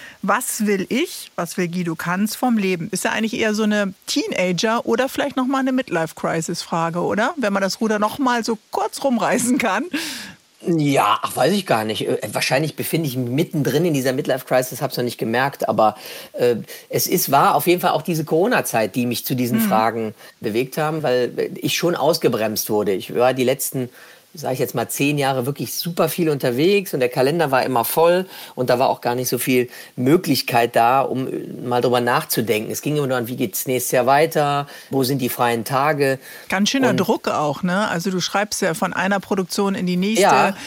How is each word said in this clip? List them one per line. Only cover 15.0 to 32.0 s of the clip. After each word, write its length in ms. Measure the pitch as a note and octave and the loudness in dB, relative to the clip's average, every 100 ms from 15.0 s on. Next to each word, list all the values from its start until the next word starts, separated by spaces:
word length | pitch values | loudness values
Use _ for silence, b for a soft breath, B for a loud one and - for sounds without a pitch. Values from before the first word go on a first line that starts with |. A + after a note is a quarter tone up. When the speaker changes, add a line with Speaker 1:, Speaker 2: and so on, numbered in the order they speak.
Speaker 2:
nicht 120 | B2 - | -4 -2
gemerkt, 500 | A#2 A#2 C#3 - - | -2 0 0 -2 -2
aber, 260 | A2 A2 - B B B | 2 2 2 B B B
äh, 220 | - B2 A2+ - B B | 0 2 2 -4 B B
es 160 | C3+ - | -4 0
ist, 240 | F3+ - | 0 2
war 240 | C#3 F#3+ | 4 4
auf 120 | D3 E3+ | 4 2
jeden 140 | F3 | 2
Fall 120 | F3 | 2
auch 100 | D3+ | 0
diese 240 | F#3 D#3+ D#3 | 0 -4 0
Corona-Zeit, 680 | D#3+ G#3+ G3+ - A#2 G#2+ | 2 2 2 0 0 0
die 120 | C3 B2 | 0 -2
mich 180 | A#2 | -2
zu 100 | - | -4
diesen 220 | B2+ A#2+ A2+ | -2 0 0
Speaker 1:
Mhm. 120 | A2 | 2
Speaker 2:
Fragen 460 | A2 A2+ A2+ A2 - B B | 2 2 0 -6 -8 B B
bewegt 360 | A2 A2 C#3 - | -4 -2 -2 -2
haben, 260 | D3+ D#3+ | -2 -2
weil, 300 | C#3+ B2+ A#2+ - | 0 0 0 -2
äh, 120 | - | -6
ich 240 | F3+ D3 - | -4 -4 0
schon 180 | E3+ E3+ | 0 2
ausgebremst 720 | D3 F3 D#3 A2 A2 G#2+ - | 2 2 2 0 -2 -2 -2
wurde. 240 | G#2+ G2+ | 0 2
Ich 220 | F#2 - | -2 -2
war 180 | G2+ B2 | 2 2
die 120 | C3 | 4
letzten, 440 | B2 C3+ - C3+ B2 B B B B | 0 0 -2 -4 -6 B B B B
sag 200 | E3+ C3 | -10 -6
ich 80 | B2+ | -4
jetzt 160 | B2 B2 | -2 -2
mal, 120 | A2+ | -4
zehn 300 | - C#3+ D3 | 0 0 2
Jahre 260 | C3+ C3 | 0 0
wirklich 300 | B2 C#3+ B2 | -2 -4 -6
super 340 | - E3+ F3 E3 | -6 -6 0 0
viel 220 | E3+ D#3+ | 2 0
unterwegs 640 | C#3 C3 A#2+ E3+ G3+ F#3 | 2 0 2 4 2 0
und 60 | D3 | 0
der 80 | B2 | 0
Kalender 420 | - C3 E3+ D3 | 2 2 2 2
war 140 | C3 | 2
immer 200 | - B2 | 2 0
voll 420 | A2+ E3 E3+ F3+ F3+ B B | 0 4 4 4 0 B B
und 160 | B B2 | B 2
da 80 | B2 | 2
war 100 | C3 | 2
auch 120 | - | 0
gar 160 | A#2+ B2 | -2 -2
nicht 120 | B2 | -2
so 100 | B2 | -2
viel 300 | - B2+ A#2+ B B B | 2 2 2 B B B
Möglichkeit 800 | B2+ F3 E3+ C3 - A#2+ A#2 B2 | 4 4 4 -2 2 2 4 4
da, 240 | A#2 C3+ | 4 4
um, 260 | - B2 C3 | 2 -2 -4
äh, 220 | - - - B2 | -6 -8 -10 -2
mal 140 | B2 | 0
drüber 200 | B2+ A#2+ | 2 2